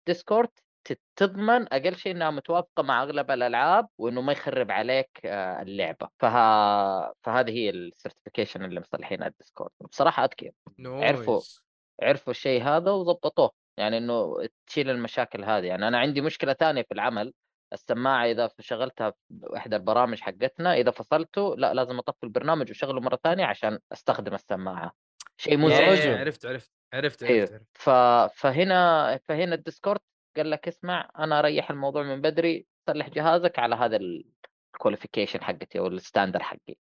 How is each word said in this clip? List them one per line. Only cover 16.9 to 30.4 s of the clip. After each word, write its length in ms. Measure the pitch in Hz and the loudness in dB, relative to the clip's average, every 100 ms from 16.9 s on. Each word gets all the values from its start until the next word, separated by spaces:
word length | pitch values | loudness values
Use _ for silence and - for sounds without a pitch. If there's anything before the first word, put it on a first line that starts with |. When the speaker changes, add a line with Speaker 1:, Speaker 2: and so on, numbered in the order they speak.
Speaker 1:
العمل. 380 | 101 113 113 113 - _ _ _ | -4 -4 -4 -6 -10 _ _ _
السماعة 520 | 104 - 117 131 131 | -14 -4 -2 0 2
إذا 260 | 120 113 113 - | 2 0 -2 -4
شغلتها 520 | - 113 127 - 110 - _ | -10 -6 -6 -4 -6 -6 _
بإحدى 460 | - - 107 110 107 | -18 -12 -10 -4 -4
البرامج 440 | 95 113 123 110 | 2 2 2 0
حقتنا، 540 | - 92 127 - 170 | -8 -4 -4 -2 0
إذا 160 | 156 120 | 2 2
فصلته، 680 | - 110 151 160 - 202 123 | 0 0 0 0 -2 -2 0
لا، 180 | 131 | 0
لازم 240 | 123 123 123 | 0 -2 -4
أطفي 260 | 123 - | -8 -8
البرنامج 460 | 120 107 147 160 123 | -12 -6 -2 -2 -2
وشغله 300 | 110 139 131 | -6 -6 -4
مرة 180 | 123 123 | -2 -2
ثانية 200 | 165 180 | 0 0
عشان 340 | 160 101 107 107 - | -2 -2 -4 -4 -8
أستخدم 420 | - - - 101 | -6 -2 -2 -4
السماعة. 580 | 98 - 95 95 90 82 - _ _ - - | -8 -6 -6 -6 -8 -10 -14 _ _ -20 -10
شيء 120 | - | 2
Speaker 3:
يا 60 | 147 | 4
Speaker 1:
مزعج. 220 | 156 135 | 6 8
Speaker 2:
إيه، 120 | - | 8
Speaker 3:
رجل. 260 | 190 147 120 | 6 4 0
Speaker 2:
عرفت، 280 | 139 - 117 | -2 -8 -10
عرفت، 240 | 127 - _ _ | -10 -12 _ _
عرفت، 280 | 127 143 - | -4 -4 -2
Speaker 1:
أيوة. 180 | 120 117 | 2 2
Speaker 2:
عرفت، 120 | 98 | 2
عرفت. 140 | 113 - | -4 -20
Speaker 1:
ف-، 640 | - - 127 123 120 107 - | -4 4 6 8 6 4 2
فهنا، 800 | 139 135 185 185 175 160 139 127 - | 0 2 4 4 4 4 2 -2 -4
فهنا 260 | 156 180 | -2 -2
الديسكورد 460 | 170 160 - 202 202 - _ _ | -4 -8 -6 -4 -4 -6 _ _
قال 140 | - | -6